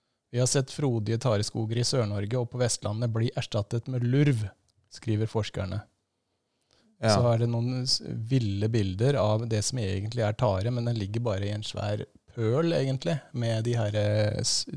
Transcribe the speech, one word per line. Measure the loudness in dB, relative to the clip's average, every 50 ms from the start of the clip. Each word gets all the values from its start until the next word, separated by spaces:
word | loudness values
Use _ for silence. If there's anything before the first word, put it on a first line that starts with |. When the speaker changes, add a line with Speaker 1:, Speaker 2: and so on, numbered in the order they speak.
| _ _ _ _ _ _ -2
Speaker 1:
Vi | 0
har | 0
sett | 2 2 0 0 -2
frodige | -4 -2 0 0 0 0 0 0 0 0
tareskoger | 2 2 2 2 0 -2 -2 -4 -4 -2 0 0
i | 0
Sør-Norge | 2 2 2 0 0 -2 -4 -4 -2 -2
og | -2 -4 -4
på | -2 0
Vestlandet | 0 0 0 -2 -4 -4 -2 -2 -2 0
bli | 0 0 0 0
erstattet | 0 -4 -4 -2 -2 -2 -2 -2 -4 -4 -4 -4
med | -2 0 0
lurv, | 2 4 4 4 4 4 2 -2 -4 -8 _ _ _ _ _ _ _ -20
skriver | -8 -2 -2 0 0 0
forskerne. | 0 0 -2 -2 -2 -4 -6 -6 -4 -4 -6 -8 -10 _ _ _ _ _ _ _ _ _ _ _ _ _ _ _ _ _ _ _ _ _ -2
Speaker 2:
Ja. | 2 4 4
Speaker 1:
Så | 6 6 4 4
er | 4
det | 2 2
noen | 0 0 0 -2 -2 -2 -2
s-, | 0 -2 -2 -2
ville | -4 -6 -6 -2 0 0 2 2 0 0 0 0 2
bilder | 2 2 0 0 0 0 2 2 2
av | 2 2 2 2 0 0 0
det | 0 0 0
som | -2 -2 -2
egentlig | -2 -2 -2 -2 -2 -4 -2 0 0
er | 0 0
tare, | 2 2 2 2 2 0 0
men | -2 -2 -2
den | -2 -2
ligger | -2 -2 -4 -4 -2 -2
bare | -2 -2 -2 -2
i | -4 -4
en | -4 -6
svær | -6 -6 -4 -4 -4 -4 -4 -6 -10 _ _ _ -14 -6
pøl, | -2 0 2 2 2 2 2 2
egentlig, | 2 0 0 -2 -2 -2 -2 -2 -2 -4 -6 -6
med | -4 -2 0 0 0 0
de | 0 0
her, | 0 0 0 0
eh, | 2 2 2 4 2 2 2 0 0
s-, | 0 0 -2 -2 -2 -6 -8